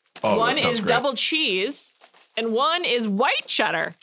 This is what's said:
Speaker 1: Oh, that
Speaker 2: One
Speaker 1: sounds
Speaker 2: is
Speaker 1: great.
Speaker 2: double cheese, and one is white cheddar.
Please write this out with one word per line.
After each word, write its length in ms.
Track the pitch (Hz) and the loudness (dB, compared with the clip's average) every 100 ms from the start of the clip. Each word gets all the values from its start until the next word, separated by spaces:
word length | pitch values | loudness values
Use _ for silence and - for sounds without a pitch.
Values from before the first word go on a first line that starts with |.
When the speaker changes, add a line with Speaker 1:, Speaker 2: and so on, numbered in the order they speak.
| _ - | _ -4
Speaker 1:
Oh, 80 | - | 0
that 60 | 208 | 2
Speaker 2:
One 160 | 233 294 | 2 2
Speaker 1:
sounds 240 | 247 240 | 0 0
Speaker 2:
is 40 | |
Speaker 1:
great. 60 | 202 | 2
Speaker 2:
double 240 | 240 269 | 2 2
cheese, 800 | 247 - 311 302 185 214 285 - _ - - - - | -2 -2 0 0 0 -2 -6 -16 _ -20 -20 -12 -6
and 140 | 226 | -2
one 320 | 226 294 339 359 | 0 2 0 0
is 220 | 240 220 | 0 0
white 380 | 196 277 571 - | 0 2 0 -2
cheddar. 460 | - 220 165 160 - | -2 0 0 -4 -6